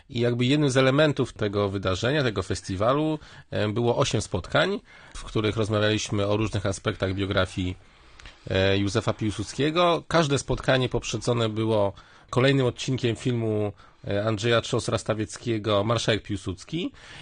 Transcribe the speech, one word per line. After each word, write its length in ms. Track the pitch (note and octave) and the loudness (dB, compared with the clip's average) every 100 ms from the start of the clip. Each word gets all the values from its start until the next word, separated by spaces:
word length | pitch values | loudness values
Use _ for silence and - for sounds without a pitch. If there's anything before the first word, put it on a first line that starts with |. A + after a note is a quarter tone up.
| - | -8
I 120 | B2 | -2
jakby 240 | B2 A#2+ | 0 2
jednym 260 | B2 D3+ C#3+ | 2 4 4
z 60 | B2+ | 4
elementów 560 | C3 C#3 D#3 C#3 B2 | 4 4 4 2 -2
tego 360 | - G#2+ G2+ G2+ | -2 -2 0 0
wydarzenia, 540 | G2 F#2+ F#2 A#2 D3+ | 0 -2 0 0 0
tego 200 | B2+ G2 | 0 0
festiwalu, 760 | - G2 - F#2+ A2 C#3+ D#3 D#3 - - - | -4 -4 -4 0 2 2 0 -4 -8 -20 -8
e, 180 | G2 G#2 | -2 -2
było 280 | G#2+ A#2+ B2 | 0 2 2
osiem 240 | C3 A2+ | 2 0
spotkań, 600 | - F#2 - C#3 F3+ G3+ - - - | -2 -6 0 2 2 -2 -10 -20 -18
w 100 | - | -16
których 320 | - A#2 G#2+ A2+ | -6 0 0 0
rozmawialiśmy 720 | G#2 G#2+ G#2+ G#2+ - G#2 G2+ | 0 2 2 2 0 -2 0
o 100 | G#2 | 0
różnych 300 | A2 G2+ G2 | 0 -2 -2
aspektach 480 | G2+ A2+ - F#2+ | -2 -4 -2 -2
biografii, 640 | F#2+ F#2+ F#2+ F#2 - F2+ F#2 - - - - - - - | -2 0 0 0 -2 -4 -6 -14 -20 -20 -20 -20 -14 -2
e, 280 | F#2+ F#2+ G2 | 2 2 2
Józefa 340 | G2+ A2 A2+ | 0 0 -2
Piłsudskiego. 880 | - G#2+ G2 G2 - D3 E3 F3 D#3 - | -2 -2 -4 -6 -2 0 2 2 2 0
Każde 300 | E3 D3+ C#3 | 0 2 0
spotkanie 500 | - B2 - C3 B2+ | -2 -2 2 2 2
poprzedzone 600 | A#2 - A2+ B2 A#2+ A2+ | -2 -4 -4 -2 0 0
było 440 | G#2+ A2 A2 G2 - - - - | 0 0 2 0 -4 -18 -20 -4
kolejnym 360 | A#2+ C3+ C3+ B2 | 2 4 4 2
odcinkiem 500 | A#2+ - B2+ A#2+ G#2+ | -2 -4 -2 -2 -2
filmu, 560 | B2+ A#2+ A2+ G#2+ G#2 - - _ - | -2 -2 0 -2 -2 -6 -20 _ -4
e, 160 | G2+ | -2
Andrzeja 360 | A2 G#2 A#2 A#2 | 0 0 2 2
Trzos-Rastawieckiego 1200 | - A#2+ - A2+ - A2 G#2+ - A#2 A2 G#2+ G2+ | 2 -2 0 -2 -2 -4 -4 -6 -4 -2 2 2
Marszałek 380 | G#2+ A#2 - G#2 | 2 0 0 -2
Piłsudski. 720 | - G2 - F2 - D#3+ C4 - - - | -2 -8 -6 -8 -6 -6 -6 -8 -20 -18